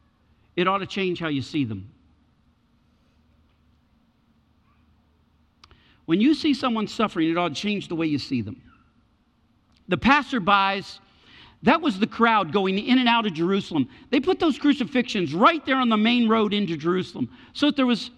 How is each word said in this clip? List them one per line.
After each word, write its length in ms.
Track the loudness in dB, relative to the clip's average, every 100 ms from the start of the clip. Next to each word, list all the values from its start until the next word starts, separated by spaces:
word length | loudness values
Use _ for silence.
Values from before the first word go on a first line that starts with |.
| _ _ _ _ _ -2
it 120 | 0
ought 120 | 0
to 80 | -4
change 320 | -4 -4 -4
how 80 | -4
you 160 | -4
see 220 | -4 -4 -4
them. 220 | -6 -14 _ _ _ _ _ _ _ _ _ _ _ _ _ _ _ _ _ _ _ _ _ _ _ _ _ _ _ _ _ _ _ _ _ _ _ _ _ -20 -20 _ _ -2
When 140 | 2
you 140 | 4
see 220 | 2 0 0
someone 320 | -2 -2 -4
suffering, 420 | -2 -2 0 0
it 80 | 0
ought 120 | -2
to 120 | -4
change 280 | -4 -4 -6
the 60 | -4
way 120 | -2
you 100 | -2
see 240 | -4 -6
them. 180 | -6 -12 -20 _ _ _ _ _ _ _ _ _ _ _ -4
The 100 | 0
passerbys, 1040 | 4 2 2 -2 2 2 2 -2 -8 -18 _ _ _ -20 -20 -4
that 160 | 2 2
was 200 | 2 -2
the 80 | -4
crowd 440 | 0 2 2 2
going 280 | 0 0 -2
in 180 | 2 2
and 100 | 2
out 200 | 0 0
of 60 |
Jerusalem. 540 | -2 0 0 -2 -2 -2 -6 -2
They 100 | -2
put 200 | 0 0
those 180 | 0 2
crucifixions 760 | 2 2 0 -2 -2 -2 -2
right 300 | 4 4 2
there 140 | -2 0
on 120 | 2
the 60 | 2
main 320 | 2 4 4
road 260 | 2 2
into 220 | 0 -2 -2
Jerusalem, 540 | -2 -2 -2 -6 -8 -8 -14
so 140 | -2 0
that 80 | 2
there 100 | 2
was 240 | 0 -4